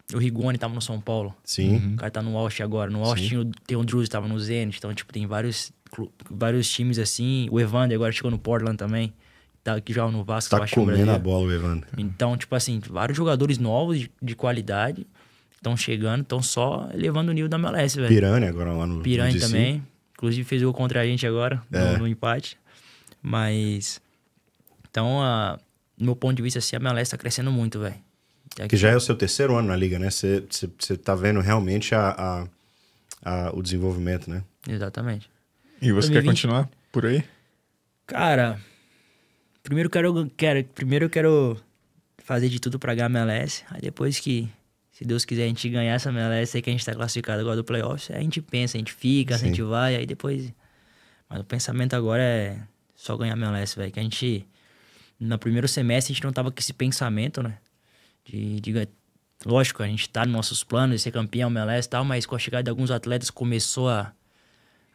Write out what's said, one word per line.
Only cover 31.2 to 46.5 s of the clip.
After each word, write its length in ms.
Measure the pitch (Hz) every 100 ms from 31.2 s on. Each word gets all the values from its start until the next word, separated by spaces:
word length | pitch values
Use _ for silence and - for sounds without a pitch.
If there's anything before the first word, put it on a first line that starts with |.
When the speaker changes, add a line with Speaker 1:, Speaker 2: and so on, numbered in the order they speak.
| 101 104
Speaker 2:
realmente 520 | 95 110 92 101 -
a, 540 | 113 98 - 92 90 90 _ _ _ _ _ _ -
a, 220 | 87 90 90
a, 40 |
o 80 | -
desenvolvimento, 680 | 90 90 92 90 87 90 -
né? 120 | 87 95 _ -
Speaker 1:
Exatamente. 600 | 107 98 101 120 104 - _ _ _ _ -
Speaker 3:
E 100 | 131
você 160 | 101 151
quer 60 |
Speaker 1:
Dois 0 |
mil 40 | 151
e 40 |
vinte. 80 | 143
Speaker 3:
continuar 400 | - 120 123 139 - _
por 140 | 127 113
aí? 180 | 139 - _ _ _ _ _ _ _ -
Speaker 1:
Cara, 520 | - 165 139 120 101 - _ _ _ _ _ _ _ _ _
primeiro 240 | - 147 165
eu 40 |
quero, 400 | 170 175 170 147 -
quero, 280 | 156 139 131
primeiro 320 | - 135 143 160
eu 40 |
quero 480 | 170 160 151 131 107 - _ _ _ _ _
fazer 320 | - 127 123
de 100 | 123
tudo 200 | 127 131
pra 140 | 123 117
ganhar 120 | 120
a 20 |
M 100 | 120
L 120 | 113
S. 320 | 110 143 - -
Aí 120 | -
depois 380 | - - 135 139
que, 300 | - 123 117 - _ _ _
se 140 | _ 123
Deus 180 | 117
quiser, 200 | - 117
a 40 | 117
gente 220 | 117 123
ganhar 240 | 120 117
essa 160 | 120 135
M 100 | 120
L 140 | 113 113
S 160 | 117